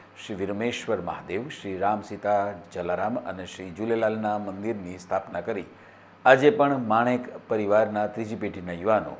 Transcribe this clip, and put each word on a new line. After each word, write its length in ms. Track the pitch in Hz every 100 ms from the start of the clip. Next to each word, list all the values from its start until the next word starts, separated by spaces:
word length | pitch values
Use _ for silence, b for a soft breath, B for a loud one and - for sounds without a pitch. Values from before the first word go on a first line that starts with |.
| B -
શ્રી 200 | - 101
વિરમેશ્વર 640 | 95 101 117 120 - 104
મહાદેવ, 420 | 87 80 - 92 135
શ્રી 300 | - 101 92
રામ 220 | 98 107
સીતા 520 | 101 101 101 104 101 98 -
જલારામ 460 | 92 87 90 101 123
અને 260 | - 92 92
શ્રી 200 | - 92 85
ઝૂલેલાલના 600 | 110 113 110 110 107 107
મંદિરની 600 | 101 95 107 107 90 90
સ્થાપના 440 | - 95 - 87
કરી 240 | 90 104 85 B B B B B
આજે 260 | - 131 143
પણ 360 | 147 143 139 117
માણેક 360 | 110 120 123 123 - -
પરિવારના 580 | 110 104 104 107 104 104
ત્રીજી 300 | - 110 107
પેઢીના 400 | 101 95 90 87
યુવાનો 340 | 95 107 85 71